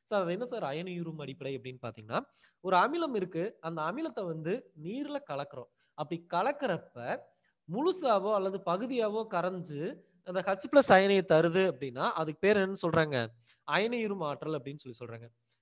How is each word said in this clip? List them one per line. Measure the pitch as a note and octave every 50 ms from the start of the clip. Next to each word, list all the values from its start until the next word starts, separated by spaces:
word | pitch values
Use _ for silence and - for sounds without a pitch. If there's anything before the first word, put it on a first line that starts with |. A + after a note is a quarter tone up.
| _
சார், | - G#3+ G3+
அது | F#3 E3+
என்ன | F3+ G#3 B3
சார் | B3 - A3
அயனியுறும் | F3 C3+ C#3 D#3+ F3+ F#3 F3 F3 E3+ E3 D#3+ D#3
அடிப்படை | C#3+ C3+ C3+ - C3+ C3+ C3+
அப்படின்னு | B2 A#2 B2+ B2+ B2
பாத்தீங்கன்னா, | - A#2 - A2+ G#2+ G#2+ B2 G3+ C#4 - _ _ _ _ _ _
ஒரு | - F#3 F#3
அமிலம் | F3 G3 B3 D#4 E4+ E4+ D4+ B3
இருக்கு, | G#3 F#3 F3 - D#3+ F3+ A3+ - _
அந்த | - E3 E3+ D#3
அமிலத்தை | D3+ E3 G#3 D4 D#4+ D#4 A#3 A3+ G3
வந்து | E3+ E3 D#3+ D3+ E3 G#3 C4 B3+ _ _ D#3
நீர்ல | D3+ F3 A3+ C4+ D4 D4 D4 - - -
கலக்குறோம். | C#3+ C#3 C#3+ C#3+ C#3+ C3 A#2+ - _ _ _ _ _
அப்படி | - D3+ - E3+ E3+ - -
கலக்கிறப்ப | F3 F3 G3+ C4+ - - C#4 A#3 E3+ D3+ - - - B2 A#2 C3+ A3 - - - _ _ _ _ _ _ _ -
முழுசாவோ | E3+ A#3 D4+ F#4 F4+ F#4 D#4 B3 G#3+ G3 F#3 G#3 A3
அல்லது | G3 F#3+ G3 G3 G3
பகுதியாவோ | G3 F3 F3 F#3+ B3 B3 C4+ A#3+ A3 G#3 G#3 A3+ A3 G#3+
கரைஞ்சு | F3+ F3 E3+ F#3 F#3+ F3+ D3 D3 D3 C#3+ D#3+ A#3+ - - - _ _ _ _
அந்த | F#3 F3+ F#3+
ஹச் | F3+ G3+ G3 G3 - C4
பிளஸ் | - C#4+ C4 -
அயனியை | G3+ F#3 G3 G3 G3+ F#3+
தருது | F3+ - D#3+ D#3 E3 E3+ E3 F#3+ F#3+ F#3
அப்படின்னா, | C#3 B2 C#3+ C3 A#2+ C3 E3+ A#3+
அதுக்கு | A3 E3 D#3+ D#3 D3+ -
பேர் | - G3 G#3+
என்னன்னு | G3+ F#3+ F#3+ G3 -
சொல்றாங்க? | - E3+ D#3+ E3 D#3+ D3+ C#3+ B2 A#2 A2+ - _ _ _ _ _ _ -
அயனியுறும் | D3 F3+ G#3 A#3 B3 A#3+ A3 G#3 G3+ F#3+
ஆற்றல் | D#3+ D3 C#3 - D3+ D#3 D#3 C#3+
அப்படின்னு | B2 C#3 C#3+ D3 - B2+
சொல்லி | A#2 -
சொல்றாங்க. | B2 A2+ A2+ A2+ A#2 A#2 _ _ _ _ _ _